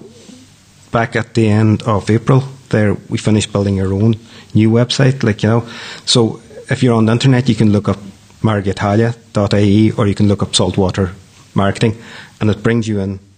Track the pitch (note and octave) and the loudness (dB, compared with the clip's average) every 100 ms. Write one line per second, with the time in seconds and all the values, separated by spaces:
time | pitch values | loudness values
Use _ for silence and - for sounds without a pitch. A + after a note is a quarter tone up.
0 | - - - - - _ _ _ - A#2+ | -16 -20 -20 -20 -20 _ _ _ -6 -4
1 | A2+ A#2 A2 - A2 G#2+ A2 G#2+ - G2+ | -2 -4 -4 0 2 2 2 0 0 -2
2 | - G#2+ - C3+ C3+ - - A2 G#2+ - | 0 -2 2 0 0 -10 -4 0 0 -2
3 | - A2+ - G#2+ G2+ G2+ G2+ G2 F#2+ G2 | -6 -6 0 0 0 -2 -2 -2 -2 0
4 | A2+ A2 - - - G#2+ A2 A#2 B2 - | 0 0 -6 -20 -4 0 2 2 0 0
5 | C3 C3+ A#2 G#2 G#2+ A#2 A#2+ - - - | 0 0 -2 0 0 0 -2 -14 -18 -14
6 | - C3 A2+ - - - - C3 B2+ A2+ | -2 0 0 -2 -16 -16 -8 -2 2 2
7 | A2 A#2+ C3+ B2 B2+ A2 A2 G2+ G2 F#2+ | 2 2 2 2 2 2 2 2 0 -6
8 | - - - - A2+ G#2 F#2+ F#2 G#2 G#2 | -6 -20 -20 -4 -2 -2 -4 -4 -2 0
9 | A2+ A#2+ - - G2+ G2+ G#2 G2+ G#2+ G#2+ | 0 -2 -6 -4 0 2 4 4 4 2
10 | G#2 G2 G#2 G2 F#2+ - F#2+ F2+ F#2 F#2 | -2 2 0 0 -2 -2 -2 0 0 0
11 | F#2 - - - - - G2 - A#2 A2 | -4 -6 -20 -20 -8 -2 0 0 -2 -2
12 | - - - - G#2+ G2 A2+ A#2 G#2+ G2+ | -12 -20 -20 -4 -2 -2 -2 -2 -2 -4
13 | G2 F#2+ _ | -4 -8 _